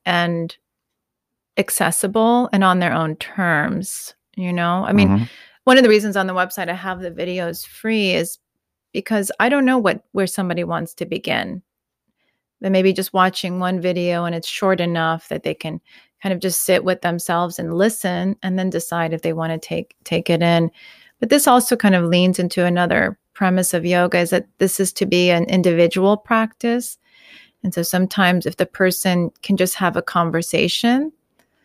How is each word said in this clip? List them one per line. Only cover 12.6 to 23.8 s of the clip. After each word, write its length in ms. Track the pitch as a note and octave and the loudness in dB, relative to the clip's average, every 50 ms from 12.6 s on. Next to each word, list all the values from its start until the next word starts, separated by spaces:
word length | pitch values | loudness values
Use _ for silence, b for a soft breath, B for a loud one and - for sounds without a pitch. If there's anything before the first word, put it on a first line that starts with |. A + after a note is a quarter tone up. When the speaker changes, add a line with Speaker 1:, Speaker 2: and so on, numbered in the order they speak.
Speaker 1:
They 100 | - F#3+ | -4 0
may 120 | F#3+ F#3+ F#3 | 2 4 4
be 100 | F#3+ F#3 | 4 2
just 200 | F#3+ F#3+ - - | 0 -2 -2 0
watching 480 | F#3+ F#3 F#3 F#3 - - F3+ F3+ F3+ | 2 2 2 0 -2 -6 -6 -6 -4
one 200 | F#3 F3+ F#3 F3+ | -4 -4 -2 -2
video 440 | E3+ F3+ F3 F3+ F3 F3 F3 E3+ F3 | -2 -2 -2 0 -2 -2 -2 -2 -2
and 100 | E3+ E3+ | -4 -6
it's 140 | E3+ E3 - | -6 -8 -8
short 320 | - - G#3 F#3+ F#3+ F3 | -6 -2 0 0 2 2
enough 480 | E3+ F3 E3+ E3 E3 E3 E3 D#3+ - - | 0 0 0 0 0 0 -2 -4 -6 -8
that 160 | D#3+ D#3+ - | -10 -6 -6
they 100 | D#3+ D#3 | -6 -6
can 260 | - - D#3+ E3 E3 b b b b b b b _ - | -6 -8 -10 -10 -10 b b b b b b b _ -6
kind 100 | G3 F#3 | -4 -4
of 80 | F3 | -4
just 220 | - F#3 F3 - - | -2 -4 -2 -2 0
sit 200 | - F#3 F3+ - | 2 0 2 2
with 200 | F#3 F#3 - - | 0 -2 -2 -2
themselves 560 | F3 E3+ E3+ - - E3+ F3 F3 F3 E3+ - | -4 -4 -4 -4 -2 -2 -2 -2 -2 -4 -6
and 160 | F3 E3 E3+ | -6 -4 0
listen 600 | F3 G3 A3+ A3 - - F#3 F3+ F3 F3+ F#3+ G3+ - - | 2 2 2 0 -2 -4 -4 -2 -2 -2 -4 -4 -4 -4
and 160 | F#3+ F#3 F#3+ | -4 -2 -2
then 120 | F#3 F#3+ | -2 -2
decide 420 | - E3+ - - E3+ E3+ E3 D#3+ E3 | -2 -4 -4 -4 -4 -4 -2 -2 -4
if 100 | D#3+ - | -4 -4
they 100 | E3 D#3+ | -4 -4
wanna 260 | E3 D#3+ E3 D#3+ D#3+ | -2 -4 -4 -4 -6
take, 360 | - - E3 - - - _ _ - | -6 -6 -8 -8 -8 -10 _ _ -8
take 240 | - E3+ E3+ - - | -4 -4 -2 0 0
it 140 | E3+ D#3+ E3+ | 0 2 4
in. 280 | E3+ E3+ E3+ E3 E3 B B B B B B B B B _ | 4 4 4 2 0 B B B B B B B B B _
But 80 | A#3+ A3+ | 0 2
this 180 | C#4+ C#4+ - | 2 4 6
also 300 | C#4+ B3 B3 B3 - B3 | 6 4 4 4 2 0
kind 180 | A3+ - G3+ F#3 | 2 4 4 4
of 100 | F3+ E3+ | 4 4
leans 340 | E3+ F3+ F3 F3+ F#3 F3+ - | 2 4 4 4 4 2 2
into 260 | F3+ F3 - F#3 F3 | -2 -2 0 0 0
another 540 | F3 F3 F3 F3 F3 F3+ - F#3+ F#3+ G3+ - _ _ _ | 2 2 2 2 2 2 2 2 0 -2 -6 _ _ _
premise 420 | - G3 F3+ F#3 F#3 F3+ - - | -2 0 2 2 2 0 0 -2
of 120 | E3+ | -2